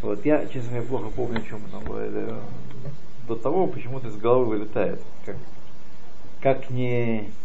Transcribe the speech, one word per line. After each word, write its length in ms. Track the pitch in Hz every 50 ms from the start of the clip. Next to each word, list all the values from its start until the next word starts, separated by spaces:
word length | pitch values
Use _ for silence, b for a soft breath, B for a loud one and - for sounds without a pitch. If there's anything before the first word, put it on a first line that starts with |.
| -
Вот, 200 | 107 104 - -
я, 200 | 147 151 143 -
честно 240 | - - 131 123 117 123
говоря, 140 | 120 113
плохо 220 | 117 131 123 107 110 110
помню, 240 | 131 123 113 117 113
о 20 | 113 110
чем 120 | 113 104 82
мы 60 | -
там 140 | 95 101 107
говорили 480 | - 107 107 107 107 104 104 101 110 113 113 110 110 120 123 - - 127 123 123 143 147 - - - - - -
до 80 | - 113
того, 300 | - - 127 156 190 185
почему-то 420 | - - 127 98 120 131 135 123 117
из 80 | 101
головы 280 | 101 104 117 123 131 127
вылетает. 560 | 113 110 104 104 104 - 120 95 87 - - - - - - -
Как, 120 | - 98 - - - - - - - - - - - - - - - - - - - - -
как 280 | - 135 135 131 - -
не 600 | 123 123 127 123 123 120 120 117 113 110 101 98 98 -